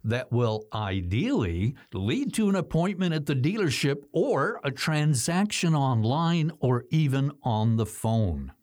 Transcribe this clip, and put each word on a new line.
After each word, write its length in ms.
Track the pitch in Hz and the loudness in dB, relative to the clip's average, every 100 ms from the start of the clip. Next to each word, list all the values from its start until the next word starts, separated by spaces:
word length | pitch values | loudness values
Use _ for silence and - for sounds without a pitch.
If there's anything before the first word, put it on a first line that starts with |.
that 300 | 110 120 - | -2 -4 -2
will 320 | 120 120 107 - | 0 0 -2 -6
ideally 1000 | 107 104 98 90 107 220 262 95 85 110 143 - | -6 -4 -2 -2 0 0 0 -2 0 -2 -4 -10
lead 400 | 95 101 208 262 | -4 -2 -2 -2
to 160 | - 208 | 0 2
an 60 | |
appointment 600 | 190 - 160 180 190 185 | 0 0 0 0 0 -2
at 120 | 156 147 | -2 -2
the 80 | |
dealership 640 | 135 143 220 175 113 143 143 - | 0 0 0 0 0 -2 -2 -2
or 480 | 160 269 165 165 240 | -2 0 2 0 -2
a 60 | 143 | -6
transaction 1040 | 127 - 151 151 131 139 175 208 - 175 | -4 -2 2 2 2 0 0 0 0 2
online 760 | 156 135 117 110 143 165 170 156 - | 2 2 2 2 0 0 0 0 0
or 260 | 131 123 120 | 0 0 2
even 420 | 160 147 135 139 - | 2 2 2 0 -2
on 340 | 127 107 110 113 | -2 2 2 2
the 80 | |
phone. 680 | 107 - 110 113 101 73 67 - | 0 -4 0 2 0 -2 -8 -14